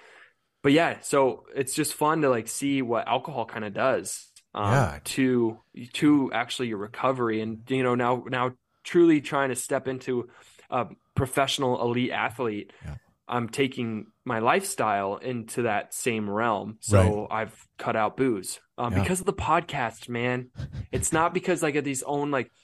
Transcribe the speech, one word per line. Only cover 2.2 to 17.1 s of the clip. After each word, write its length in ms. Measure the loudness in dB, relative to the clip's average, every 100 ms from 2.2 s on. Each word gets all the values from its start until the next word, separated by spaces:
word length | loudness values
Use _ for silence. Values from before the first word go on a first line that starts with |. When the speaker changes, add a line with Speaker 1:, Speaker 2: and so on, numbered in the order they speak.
Speaker 1:
to, 80 | 2
like, 180 | 2 -2
see 340 | -4 -2 0
what 260 | 0 -2 0
alcohol 380 | -2 -2 -8 -6
kinda 240 | -6 -6
does, 640 | 0 2 2 -2 -12 -14 -20 _ -4
um, 160 | 2
Speaker 2:
Yeah. 260 | 2 2 -4
Speaker 1:
to, 560 | -6 0 2 2 0 -4 _ -18 -10
to 380 | 2 4 4 2
actually 360 | -2 -4 -4 -4
your 100 | -4
recovery. 600 | -8 -2 0 2 0 0
And, 200 | -4 -6 -4
you 140 | 0
know, 100 | 2
now, 300 | 2 2 0 -2
now 260 | -2 -4 -6 _ _
truly 380 | 2 6 8 6
trying 280 | 2 0 0
to 60 | -2
step 320 | -2 -2 -2
into 420 | -6 -4 -4 -4 -12 -20 _ -6
a 160 | -4 -4 -10 _
professional 640 | -4 0 0 0 2 0 0
elite 260 | 0 0 -2
athlete, 600 | -2 -4 -2 -4 -4 -10 -14
Speaker 2:
Yeah. 120 | -14 -14 _ _ -6
Speaker 1:
I'm 220 | -4 -2
taking 580 | 0 -2 -2 -6 -6 -10 _
my 160 | -4 0
lifestyle 800 | 2 2 0 -2 0 0 -2 -4
into 460 | -6 -8 -6 -2
that 300 | 0 0 -4
same 340 | -4 -2 -2 -2
realm. 480 | 0 0 0 -4 -8
So 180 | 4 6 6